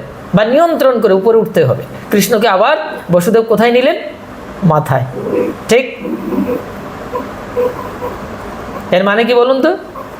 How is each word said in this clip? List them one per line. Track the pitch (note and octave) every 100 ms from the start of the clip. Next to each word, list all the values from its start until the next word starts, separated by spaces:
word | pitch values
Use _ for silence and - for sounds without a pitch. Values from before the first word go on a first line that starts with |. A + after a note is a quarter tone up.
| - - - F3+
বা | A3
নিয়ন্ত্রণ | C4+ E4+ D#4 C4 A#3+
করে | G3+
উপরে | F#3+ G#3+ A3+
উঠতে | G3+ F3 C3+
হবে। | G#2 - - -
কৃষ্ণকে | G#3 - A3+ A3
আবার | F#3 A#3 D#4 - - -
বসুদেব | F3 F3+ A3
কোথায় | A3+ G3+ A#3+
নিলেন? | A#3+ C4+ F#4 - - - - - -
মাথায়, | F3 D3+ D3 C3 B2 - - E3 - - -
ঠিক? | A#3 C4 - - - - - B3+ - - - - - - B4+ - - - B4 B3 - - - - - - - - - - - -
এর | F#3
মানে | G3+ G#3
কি | A#3
বলুন | A#3 B3 C4
তো? | D#4 G4 - - - -